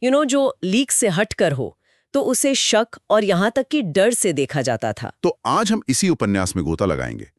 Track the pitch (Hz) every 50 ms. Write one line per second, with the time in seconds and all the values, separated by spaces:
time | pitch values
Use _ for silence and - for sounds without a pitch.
0 | - 247 262 285 302 269 254 277 277 262 - - - 185 185 240 277 - - -
1 | - 214 170 160 214 220 - - 208 170 143 127 127 98 - _ _ _ _ _
2 | _ _ - 277 277 214 254 - - 277 277 233 - - - 214 233 - - -
3 | - - 202 214 214 190 196 170 196 220 - 277 262 - - 302 254 175 143 196
4 | 190 226 247 - - 208 160 135 143 131 - 147 131 131 120 110 - 113 107 -
5 | 113 - - _ - 175 - - - 110 131 180 226 190 220 220 - - 131 -
6 | - 185 165 - 127 101 101 98 92 90 - 98 82 73 82 80 - 95 80 67
7 | 64 62 57 53 52 - _